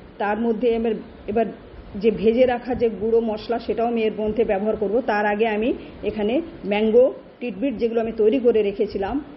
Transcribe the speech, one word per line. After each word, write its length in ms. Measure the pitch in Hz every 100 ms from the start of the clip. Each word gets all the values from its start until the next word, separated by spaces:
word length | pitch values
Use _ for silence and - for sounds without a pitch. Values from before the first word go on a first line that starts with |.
| - -
তার 220 | 208 214
মধ্যে 280 | 233 220 247
এবার, 240 | 226 226 208 - - -
এবার 200 | 214 214 - - - - 202
যে 140 | 220
ভেজে 360 | 180 214 233 247
রাখা 280 | 240 240
যে 140 | 233 233
গুঁড়ো 320 | 190 220 226
মশলা 380 | 226 214 - 233
সেটাও 280 | 233 226 233
আমি 160 | 233
এর 100 | 220 196
মধ্যে 260 | 214 208
ব্যবহার 320 | 220 196 214 214
করব। 260 | 202 226 226
তার 200 | 208 208
আগে 220 | 208 226
আমি 260 | 208 233 339 - -
এখানে 380 | 208 214 208 277 - - 190
ম্যাঙ্গো 460 | 208 220 233 269 - - -
টিটবিট 360 | 247 185 269 202
যেগুলো 240 | 226 233
আমি 120 | 226 226
তৈরি 220 | 214 269
করে 240 | 240 220
রেখেছিলাম 580 | 202 196 202 196 190 269 -